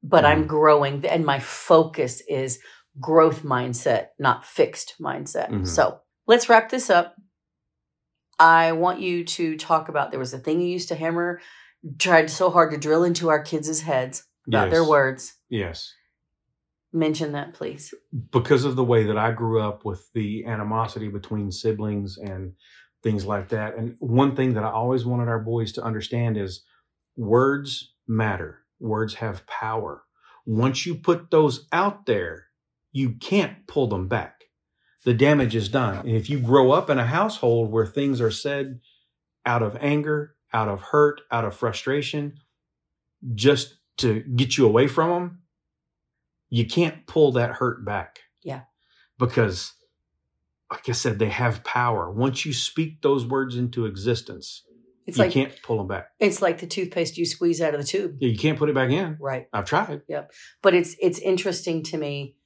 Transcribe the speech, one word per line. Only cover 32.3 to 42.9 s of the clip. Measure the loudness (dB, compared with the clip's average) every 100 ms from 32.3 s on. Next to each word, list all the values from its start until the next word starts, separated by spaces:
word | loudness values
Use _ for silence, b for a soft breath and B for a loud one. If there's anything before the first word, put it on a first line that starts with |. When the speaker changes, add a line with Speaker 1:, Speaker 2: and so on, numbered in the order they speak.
| -10 _ _ _ _ _
Speaker 2:
you | -4 -4
can't | -4 -2 0 0 -4 -6
pull | -2 0
them | -2 -2
back. | -4 -6 _ _ _ _ _ _ _ 0
The |
damage | 4 6 4 2 0
is | 0
done. | 0 0 -4 -2
And | -2
if | -2
you | -4
grow | 4 6 6
up | 4 2
in | 0
a | 0
household | 0 -2 0 0 2 2
where | 0 0
things | 0 -2 0
are | -2
said | -2 -6 -4 -6 -10 _ _ _ _ _ _ -2
out | 0
of | -2 -2
anger, | 0 0 0 -4 -4 _ _
out | -4 -2
of | -4
hurt, | -2 4 4 2 _
out | -4 -4
of | -4
frustration, | -4 -4 -4 -4 -4 -6 -8 -12 _ _ _ _ _